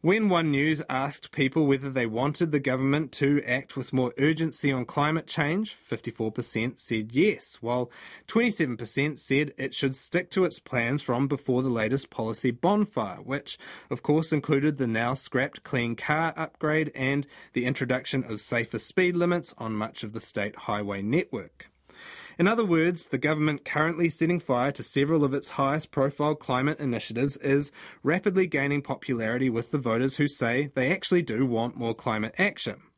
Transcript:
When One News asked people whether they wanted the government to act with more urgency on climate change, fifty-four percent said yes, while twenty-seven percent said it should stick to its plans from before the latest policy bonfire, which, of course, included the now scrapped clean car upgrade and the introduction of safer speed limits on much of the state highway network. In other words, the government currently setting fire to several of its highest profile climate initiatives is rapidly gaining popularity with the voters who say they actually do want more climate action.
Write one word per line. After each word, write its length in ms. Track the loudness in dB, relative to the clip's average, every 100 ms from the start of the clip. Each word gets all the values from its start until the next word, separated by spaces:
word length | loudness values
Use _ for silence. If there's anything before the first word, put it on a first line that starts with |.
When 260 | 4 4 4
One 200 | 4 4
News 320 | 2 2 0 -2
asked 420 | -2 -2 -4 -8
people 360 | 0 2 4 4
whether 200 | 4 2
they 200 | -2 -2
wanted 440 | 0 0 0 0
the 80 | 0
government 520 | 0 0 2 0 -2
to 260 | 0 2 2 2
act 320 | -4 -4 -10
with 160 | -2
more 180 | 0 0 2
urgency 540 | 2 2 0 0 0
on 140 | 0 -2
climate 420 | 0 0 0 -4
change, 480 | -2 0 0 -4 -10
fifty-four 560 | -8 -6 -6 -4 -4
percent 480 | -2 -2 0 -2 -2
said 320 | -2 -2 0
yes, 480 | 2 2 2 -6 -6
while 300 | -2 -2 -2 -8 -20 -20 -2
twenty-seven 520 | 2 2 2 -2 -2
percent 420 | -2 0 0 0
said 340 | 2 2 2 -4
it 160 | -6 -2
should 200 | 0 0
stick 360 | 0 0 0
to 120 | 0
its 140 | 0 0
plans 460 | -4 -2 0 -2
from 240 | 0 0 0
before 340 | -2 0 0
the 80 | 2
latest 400 | 0 0 0 -4
policy 400 | -6 -4 0 -2
bonfire, 680 | 2 2 4 2 -2 -4 -6
which, 420 | -6 -8 -6 -14 -16 -20 -8
of 100 | -4
course, 320 | 2 2 2
included 460 | 0 2 2 2 0
the 80 | -2
now 260 | 0 0
scrapped 480 | 0 0 0 -2 -6
clean 340 | -4 -2 -2 -4
car 380 | 0 0 0 -2
upgrade 560 | -8 _ 0 2 0 -2
and 320 | 0 0 -4 -12 -6
the 120 | -2 -2
introduction 580 | -2 0 -2 0 -4
of 180 | -4 -2
safer 380 | 0 0 -2 -2
speed 360 | -2 2 2 2
limits 380 | 0 0 -4 -8
on 160 | -6 -4
much 280 | -4 -6
of 100 | -10
the 60 | -4
state 360 | -2 -2 -4 -6
highway 420 | -4 -4 -4 -4
network. 640 | 0 0 0 -8 -10 _ -20 _ _ -20 -18 -18 -16 0
In 80 | 2
other 180 | 2 2
words, 420 | 4 2 0 -4
the 120 | -2
government 460 | 0 2 0 0 -4
currently 440 | 0 2 2 0
setting 300 | 2 2 0
fire 320 | 0 0 2
to 100 | 0
several 420 | 2 2 4 4
of 100 | 2
its 160 | 0 -4
highest 420 | -2 0 0 -2
profile 420 | 0 0 2 0
climate 460 | 0 0 0 0 0
initiatives 580 | -2 -2 -4 -2 0 0
is 340 | 2 2 2 -8 -20 -4
rapidly 460 | 0 2 2 2 2
gaining 340 | 0 0 -2
popularity 680 | -2 -8 -4 -2 0 0 0
with 220 | 0 -2
the 80 | -2
voters 380 | 0 2 0 2
who 120 | 0
say 440 | 2 0 0 0
they 180 | 0 0
actually 300 | 0 2 2
do 240 | 2 0 2
want 300 | 2 -2 -2
more 180 | -4
climate 400 | -2 -2 -2 -2 0
action. 420 | -2 -2 -8 -8 -16